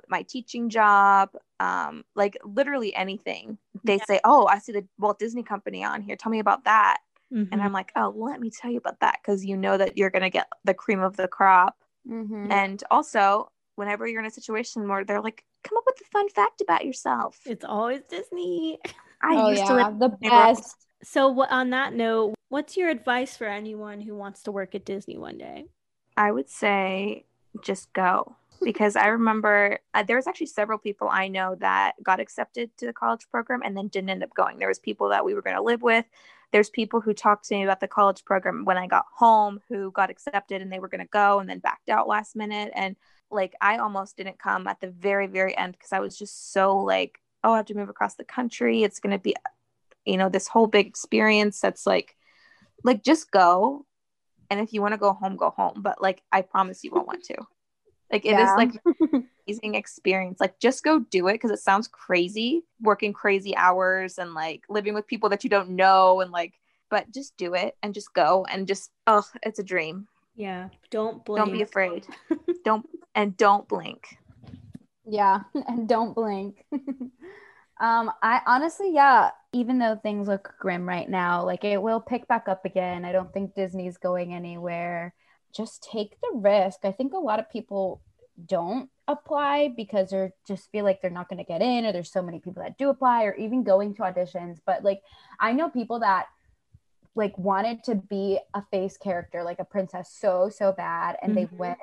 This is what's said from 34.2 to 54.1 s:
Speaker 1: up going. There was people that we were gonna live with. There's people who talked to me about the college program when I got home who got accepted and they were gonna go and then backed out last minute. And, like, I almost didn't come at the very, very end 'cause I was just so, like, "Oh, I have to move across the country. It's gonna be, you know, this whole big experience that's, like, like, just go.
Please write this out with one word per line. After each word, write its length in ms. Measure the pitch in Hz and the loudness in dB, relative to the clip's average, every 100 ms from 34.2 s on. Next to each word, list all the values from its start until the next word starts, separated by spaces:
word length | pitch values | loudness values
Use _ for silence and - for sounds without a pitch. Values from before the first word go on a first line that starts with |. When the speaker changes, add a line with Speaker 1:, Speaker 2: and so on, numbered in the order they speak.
Speaker 1:
up 80 | 180 | -6
going. 240 | - 190 - | -2 -2 -2
There 100 | 190 | -4
was 100 | 190 | -4
people 320 | - 107 101 | -6 -4 0
that 140 | - | 0
we 100 | 208 | 0
were 80 | 202 | -4
gonna 180 | 196 190 | -4 -4
live 200 | 214 240 | -2 0
with. 240 | 240 226 233 _ _ _ _ | 2 2 0 _ _ _ _
There's 200 | 208 208 | 2 2
people 300 | - 220 233 | 0 -2 -2
who 100 | 220 | -2
talked 320 | 208 214 208 - | 0 2 2 0
to 60 | 202 | -2
me 60 | |
about 160 | 196 190 | 0 -2
the 80 | 190 | -2
college 360 | - 202 190 | 2 4 2
program 400 | - 196 185 185 | -2 -2 -2 -4
when 140 | 202 185 | -2 -2
I 80 | 180 | 2
got 180 | - - - | 0 0 4
home 440 | 233 220 208 202 - | 6 6 4 -2 -10
who 220 | 220 196 | -8 -6
got 180 | 190 190 | -2 -2
accepted 540 | - - 202 - 196 | -2 -6 -6 -4 -10
and 100 | 190 | -8
they 60 | 190 | -12
were 100 | 185 | -12
gonna 160 | 185 180 | -12 -4
go 340 | 208 202 202 | 2 4 4
and 80 | 131 | 0
then 80 | 185 | -6
backed 320 | - - - | -4 -4 -2
out 180 | 220 220 | 0 2
last 280 | 214 214 214 | -2 -4 -8
minute. 360 | 214 208 208 | -8 -6 -8
And, 220 | - 190 196 _ _ - | -6 -6 -8 _ _ -8
like, 240 | 214 185 - | -4 -4 0
I 160 | 196 226 | 0 0
almost 400 | 220 196 196 - | -2 -4 -8 -10
didn't 220 | 190 185 | -14 -10
come 280 | 202 190 185 | -4 -4 -4
at 140 | 196 | -8
the 100 | 185 | -10
very, 360 | 180 190 196 196 | -6 -2 0 0
very 280 | 190 190 - | 0 -2 -2
end 200 | 185 180 | -6 -8
'cause 140 | - | -6
I 80 | 190 | -4
was 160 | 196 - | -4 -10
just 360 | 208 - - | -16 -16 -6
so, 260 | 196 190 196 | 2 4 2
like, 420 | 196 190 180 _ _ _ | 2 0 0 _ _ _
"Oh, 100 | 220 | 2
I 40 | 226 | 2
have 80 | 214 | 0
to 80 | |
move 160 | 208 202 | -8 -8
across 240 | 202 202 | -4 -6
the 100 | - | -6
country. 580 | - - 247 - 240 226 | -14 -6 -6 -2 0 2
It's 160 | 214 - | 2 0
gonna 180 | 202 196 | -4 -2
be, 160 | 214 - - _ _ _ _ _ - | -2 -4 -6 _ _ _ _ _ -4
you 100 | 185 | 0
know, 100 | 190 | 0
this 180 | 185 - | 0 0
whole 200 | 233 220 | 4 6
big 180 | 214 196 | 4 2
experience 720 | - - 220 214 214 208 202 | -4 -2 2 4 4 2 0
that's, 260 | 196 190 - | -4 -2 0
like, 300 | 185 - _ _ _ _ _ _ _ | 0 0 _ _ _ _ _ _ _
like, 180 | 240 233 | 0 2
just 280 | 254 311 - | 4 2 4
go. 540 | 202 175 180 226 285 - _ _ | 6 6 6 2 -2 -14 _ _